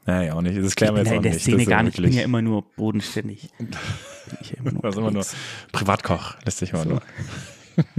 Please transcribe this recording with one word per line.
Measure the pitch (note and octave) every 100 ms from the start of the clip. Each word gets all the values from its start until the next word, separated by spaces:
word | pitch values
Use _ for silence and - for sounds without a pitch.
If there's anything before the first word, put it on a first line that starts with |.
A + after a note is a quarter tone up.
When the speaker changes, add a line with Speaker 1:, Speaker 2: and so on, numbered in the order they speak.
| -
Speaker 1:
Ja, | F2+
ja, | E2+
auch | E2
nicht. | F2 G2
Das | F#2+ -
klären | G#2+ G#2+
Speaker 2:
Ich |
Speaker 1:
wir |
Speaker 2:
bin |
Speaker 1:
jetzt | G#2
Speaker 2:
da |
Speaker 1:
auch | A2+
Speaker 2:
in |
der | -
Speaker 1:
nicht. | E2
Speaker 2:
Szene | - A2
Speaker 1:
Das |
ist | A2
Speaker 2:
gar | G2
nicht. | A#2
Ich | -
bin |
Speaker 1:
wirklich | F2+ B2+
Speaker 2:
ja |
immer | A#2+ A#2
nur | A2+ G#2+ - -
bodenständig. | G#2+ G#2+ - A2 G#2+ G2+ E3
Speaker 1:
<laughs> | -
Speaker 2:
Bin | A#2 F2+ - - - - - -
ich | -
ja | -
immer | A#2+
nur | -
Speaker 1:
Das | G#2+
ist | G2
immer | A2
nur | G#2
Speaker 2:
unterwegs. | F#2+ - - - -
Speaker 1:
Privatkoch, | - G2+ G2 - E2+ - -
lässt | - -
sich | F#2+
immer | F2
Speaker 2:
So. | D#2+
Speaker 1:
nur. | C3+ - - - - - - - -
Speaker 2:
<laughs> | -